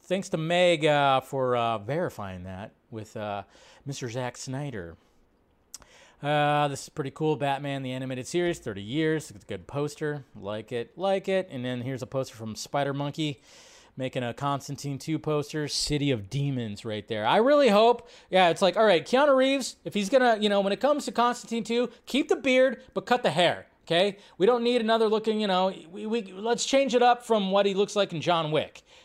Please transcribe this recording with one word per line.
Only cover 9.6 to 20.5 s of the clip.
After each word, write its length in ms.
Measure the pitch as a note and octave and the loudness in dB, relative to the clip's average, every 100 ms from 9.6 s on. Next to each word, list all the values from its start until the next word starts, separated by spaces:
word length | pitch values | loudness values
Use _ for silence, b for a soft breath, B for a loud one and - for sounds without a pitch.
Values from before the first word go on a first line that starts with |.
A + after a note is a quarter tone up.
| E2+ | -8
poster. 560 | C#3+ D3 - D3+ D3 B2+ | -6 -6 -6 -6 -8 -12
Like 380 | G#2 G2 G#2+ A2 | -12 -8 -8 -6
it, 260 | A#2+ A#2 - | -8 -8 -6
like 300 | F#3+ G3 F#3+ | -2 -2 0
it. 220 | F#3+ F#3 | -2 -2
And 140 | C3+ B2 | -6 -6
then 160 | B2 | -6
here's 200 | B2 C3 | -6 -8
a 60 | B2 | -6
poster 300 | C3+ C3 A2 | -6 -6 -8
from 180 | A2+ G#2+ | -10 -10
Spider 380 | - D3 C#3 | -6 -4 -2
Monkey 480 | C#3 C#3+ C#3 D3+ - B B B B B - | -4 -6 -4 -6 -6 B B B B B -10
making 260 | C3 C3+ | -8 -6
a 100 | A#2+ | -6
Constantine 640 | A#2 C#3+ C#3 - C#3 C#3+ C3+ | -4 -4 -4 -6 -10 -8 -8
two 220 | - D#3 | -6 -4
poster. 480 | - D3+ C#3+ D#3 D3 | -2 -4 -4 -6 -6
City 420 | - - D3 C#3+ | -4 -2 0 0
of 200 | B2 G2 | 0 -2
Demons 560 | C#3 C#3+ B2+ A2+ G2+ A2+ | -4 -2 -2 -6 -8 -8
right 200 | G#2+ G2 | -6 -4
there. 160 | G#2+ A2 | -2 2
I 100 | F3 | 4
really 320 | A#3+ D4 C4+ | 6 6 6
hope, 400 | G3+ A#3 A#3+ - B B | 6 6 4 -2 B B
yeah, 180 | F#3 F3 | 4 4
it's 140 | E3 | 4
like, 160 | F#3+ F#3 | 2 4
all 80 | A3 | 4
right, 200 | E3+ D3+ | 4 4
Keanu 300 | B3+ D4 C4 | 2 4 4
Reeves, 400 | C4 C#4 A#3+ - | 4 2 -2 -10
if 100 | E3 | -6
he's 140 | G#3 G3 | -4 2
gonna, 300 | C4+ B3 G#3+ | 4 4 4
you 80 | |
know, 140 | G#3 | 2